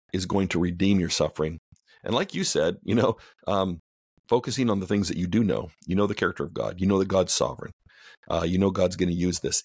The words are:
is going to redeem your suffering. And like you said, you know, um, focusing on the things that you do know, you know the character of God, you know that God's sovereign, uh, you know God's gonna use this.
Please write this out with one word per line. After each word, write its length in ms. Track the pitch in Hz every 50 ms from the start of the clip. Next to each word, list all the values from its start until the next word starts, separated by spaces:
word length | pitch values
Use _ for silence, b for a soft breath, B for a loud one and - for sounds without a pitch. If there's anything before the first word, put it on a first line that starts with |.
| _ _ -
is 120 | 95 92
going 220 | 85 98 98 98
to 100 | 90 - 85
redeem 400 | 90 87 87 87 95 98 101 95
your 100 | 85 78
suffering. 500 | - - 78 76 - - 78 78 82 80 - _ - _ b b b b -
And 120 | - 107
like 180 | 131 - - -
you 100 | - 98
said, 340 | - - 73 78 85 95 -
you 140 | - - 107
know, 220 | 120 - 92 - B B B B B _
um, 320 | - 101 98 95 95 87 82 - _ _ _ _ _ _ _ _ -
focusing 400 | 117 123 - 131 123 135 127 117
on 100 | 101 98
the 80 | 92
things 220 | 87 104 104 98 85
that 80 | -
you 100 | 85 90
do 160 | 87 87 113 117
know, 260 | 95 67 52 - 80 - _ -
you 100 | - 90
know 120 | 98 104
the 80 | 98 104
character 280 | - 98 87 - - 71
of 100 | - -
God, 240 | - 55 53 90 87
you 80 | 90
know 100 | 98 101
that 100 | 95 98 98
God's 240 | 95 95 90 - -
sovereign, 380 | - - 62 - - - - - _ _ B B B B B B B B -
uh, 120 | - 85 85
you 100 | 85 92
know 140 | 92 98 98
God's 240 | 92 98 92 90 90
gonna 160 | - 92 87
use 280 | 87 87 87 90 87 -
this. 220 | - - - -